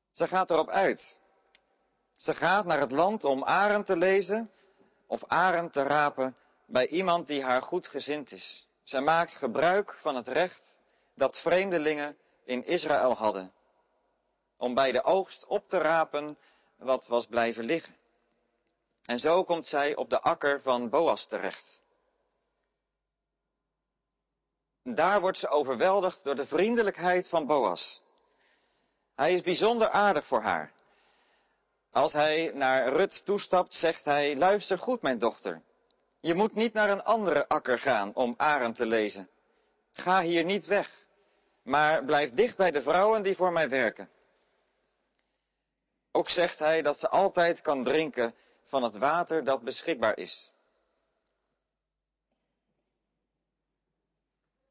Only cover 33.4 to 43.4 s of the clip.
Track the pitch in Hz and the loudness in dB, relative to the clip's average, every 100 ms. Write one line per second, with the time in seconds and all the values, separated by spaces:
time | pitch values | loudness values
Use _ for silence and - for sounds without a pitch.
33.4 | - 180 180 - 165 165 - 147 143 139 | 0 0 0 -2 -2 -2 -2 0 0 2
34.4 | 180 208 - 180 - 247 143 120 117 - | 2 2 0 -4 -2 -4 -2 0 -2 -2
35.4 | 98 82 _ _ _ _ _ _ 156 170 | -10 -10 _ _ _ _ _ _ -2 0
36.4 | 214 208 233 214 208 196 - 226 196 143 | 0 0 -2 0 0 0 0 0 2 0
37.4 | - 151 - 120 139 113 101 117 123 117 | 2 -2 0 -2 2 0 0 -2 -2 0
38.4 | 151 147 117 113 113 113 107 101 92 _ | 0 2 0 -2 0 0 0 -4 -14 _
39.4 | _ _ _ _ _ - 156 190 170 170 | _ _ _ _ _ -10 0 0 2 0
40.4 | 165 202 160 202 - - _ _ _ _ | 0 -2 -2 -2 -2 -12 _ _ _ _
41.4 | _ _ - 139 151 156 131 147 143 120 | _ _ -2 2 4 2 2 0 0 0
42.4 | 233 - 185 147 131 175 208 220 196 185 | 0 2 0 2 0 2 4 2 0 0